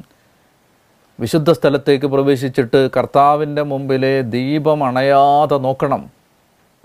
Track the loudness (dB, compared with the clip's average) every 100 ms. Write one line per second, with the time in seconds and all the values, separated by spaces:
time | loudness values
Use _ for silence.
0 | -16 _ _ _ _ _ _ _ _ _
1 | _ -10 -4 0 2 2 0 0 0 0
2 | 0 0 0 0 -2 -4 0 0 2 0
3 | 0 2 2 2 -2 -4 -4 -6 -4 -2
4 | 0 -2 -2 -4 -2 -2 0 0 -2 0
5 | 2 4 4 4 2 0 -2 -4 -4 -4
6 | -8 _ _ _ _ _ _ _